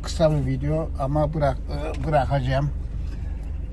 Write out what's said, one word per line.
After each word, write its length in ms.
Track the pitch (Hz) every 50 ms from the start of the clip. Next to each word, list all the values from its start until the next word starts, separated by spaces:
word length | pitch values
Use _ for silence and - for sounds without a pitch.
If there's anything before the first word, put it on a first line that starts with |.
| -
kısa 280 | - - - 170 156
bir 140 | 151 147 135
video 440 | 127 135 131 139 143 151 160 160 - - -
ama 340 | 143 131 147 151 151 147 156
bırak-, 240 | 160 147 139 127 -
e, 500 | - - 156 143 143 156 151 139 135 151
bırakacağım. 600 | 156 147 131 120 139 143 127 127 135 131 147 143 - - - - - - - - - - - - - - - - - - - -